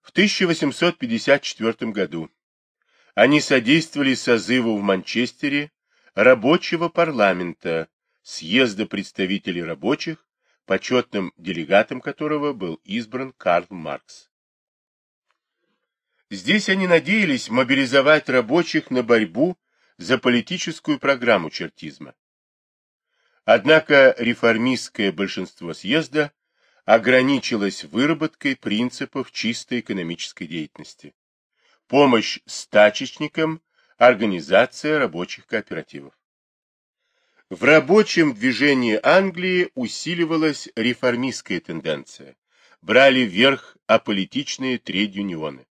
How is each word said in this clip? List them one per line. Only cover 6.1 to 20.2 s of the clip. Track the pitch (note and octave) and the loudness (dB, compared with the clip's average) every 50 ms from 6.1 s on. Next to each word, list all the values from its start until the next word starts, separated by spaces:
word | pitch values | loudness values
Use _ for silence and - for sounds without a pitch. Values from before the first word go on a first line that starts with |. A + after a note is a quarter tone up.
| _ | _
рабочего | - - B2 E3+ B2+ G2+ C3 D#3+ F3+ - - - E3+ E3+ E3 | 2 6 6 6 6 4 2 2 2 0 -4 -4 -4 -4 -4
парламента, | _ - E3+ D#3+ D3 A#2+ G#2 G2 F#2 F2+ F2+ F2 E2 _ _ F2 E2 E2 D#2+ _ _ _ _ _ _ _ _ | _ 0 0 0 2 2 2 2 2 0 -6 -8 -10 _ _ -6 -6 -6 -6 _ _ _ _ _ _ _ _
съезда | - - - E2 D#2+ F#2 B2+ C3+ A#2 G2+ F#2+ G#2+ | -18 -18 -16 -10 -2 0 0 0 0 0 -6 -8
представителей | - - G2+ F#2+ - _ - G2 F2+ G2 G2 _ - F2+ F2 E2+ | -6 -6 -10 -10 -10 _ -6 -4 -2 -2 -4 _ -6 -8 -6 -6
рабочих, | E2 E2+ G2+ - - - D3+ - E3+ D#3+ _ _ _ _ _ _ _ _ _ _ | -8 -10 -6 -2 -4 -4 -2 -4 -10 -12 _ _ _ _ _ _ _ _ _ _
почетным | - F#2+ - - - C3 B2 A#3 _ - G#2 F#2+ F2 _ | -4 -4 -4 -2 -2 -2 -2 -2 _ -6 -6 -6 -6 _
делегатом | _ E2+ F#2 F2+ E2 D#2+ C#2+ F#2 G2+ A2 - - B2+ | _ -12 -10 -8 -8 -4 2 2 2 2 2 -6 -12
которого | - D3 C#3 _ D3+ D3+ D3+ D3 C#3+ D3 C#3 | -12 -12 -10 _ -6 -4 -4 -4 -4 -6 -6
был | A2+ F#2+ F2 E2 - _ | -6 -8 -10 -10 -12 _
избран | - G2 A#2 A#2 G#2+ A2+ B2+ C3 C3 B2 | -10 -8 -8 -8 -8 -10 -10 -10 -10 _
Карл | _ - F#2+ F2 F2 F2+ _ | _ -2 0 0 0 -2 _
Маркс. | G2 F2+ D#2+ D#2 C#2+ C2+ _ _ - - _ _ _ _ _ _ _ _ _ _ _ _ _ _ _ _ _ _ _ _ _ _ _ _ _ _ _ _ _ _ _ _ _ _ _ _ _ _ _ _ _ _ | -16 -14 -12 -12 -12 -12 _ _ -20 -20 _ _ _ _ _ _ _ _ _ _ _ _ _ _ _ _ _ _ _ _ _ _ _ _ _ _ _ _ _ _ _ _ _ _ _ _ _ _ _ _ _ _
Здесь | G#2 G2 F2+ G#2+ G3+ G#3+ G3 - | -16 -10 -2 0 0 0 2 0
они | F#3+ F#3+ F#3+ | 0 0 2
надеялись | F3+ F3 D#3+ C3+ D#3+ G3+ A3 G#3 E3+ C#3 B2 - - | 4 2 2 2 2 0 0 0 0 -2 -4 -4 -4
мобилизовать | A2+ B2 C3 A#2+ C3+ C3+ C3+ B2 B2 C#3 C3 C#3+ D#3 D3+ - - | -2 -2 0 2 0 0 0 2 2 2 4 4 4 2 2 0
рабочих | C3 - A#2 G#2+ C3+ F3 E3+ - - D#3+ - - | 0 0 0 2 0 0 0 0 -4 -4 -4 -2
на | B2+ B2+ A#2+ | -4 -4 2
борьбу | A2 A#2+ A2+ G#2+ F2+ D#2+ G#2+ C#3+ F3+ F3+ _ _ _ _ _ _ _ _ _ | 2 2 2 2 0 0 -2 -2 -2 -2 _ _ _ _ _ _ _ _ _
за | F2 F2 C3 | -4 -2 -2
политическую | B2 | 0